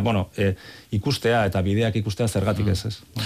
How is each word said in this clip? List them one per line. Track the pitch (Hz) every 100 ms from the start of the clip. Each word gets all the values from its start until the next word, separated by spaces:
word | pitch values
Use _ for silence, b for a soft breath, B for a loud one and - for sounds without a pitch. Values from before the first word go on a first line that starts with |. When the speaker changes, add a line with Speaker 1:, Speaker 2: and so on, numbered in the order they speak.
Speaker 1:
bueno, | 98 104 87 -
eh, | 98 95 B B B
ikustea | 104 143 135 117 117 101
eta | 95
bideak | 95 104 113 110
ikustea | 104 95 113
zergatik | 101 101 104 104
Speaker 2:
Mm. |
Speaker 1:
ez, | 92
ez? | 110 - - 113